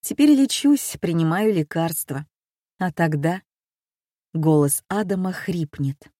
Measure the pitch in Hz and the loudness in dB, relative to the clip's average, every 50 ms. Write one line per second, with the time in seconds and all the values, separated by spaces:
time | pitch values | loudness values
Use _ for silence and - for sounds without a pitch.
0 | - - - - 285 302 302 269 269 - - - - 285 294 269 - - - - | -8 -8 0 2 6 6 6 6 4 2 0 0 4 4 4 4 0 -8 -8 -6
1 | - 175 165 165 165 160 165 190 214 220 208 170 151 _ - 165 165 165 160 - | -4 -2 0 2 2 2 0 2 2 2 2 0 -2 _ -2 -2 -2 -2 -4 -8
2 | - - 131 139 147 _ _ _ _ _ _ _ _ _ _ _ 190 180 - - | -8 -8 -8 -10 -10 _ _ _ _ _ _ _ _ _ _ _ -6 -6 -2 0
3 | 170 160 156 143 143 180 180 190 _ _ _ _ _ _ _ _ _ _ _ _ | 0 0 0 0 -2 -2 -2 -4 _ _ _ _ _ _ _ _ _ _ _ _
4 | _ _ _ _ _ _ - 165 151 160 156 151 147 139 - - _ _ 190 208 | _ _ _ _ _ _ -6 0 2 4 4 4 4 2 0 -4 _ _ -4 -4
5 | 214 185 196 185 185 185 180 - - - 175 175 156 147 - - 139 135 139 _ | -2 -2 -2 -2 -2 -4 -6 -6 -6 -6 -4 -4 -4 -6 -6 -6 -4 -4 -4 _
6 | - _ _ | -16 _ _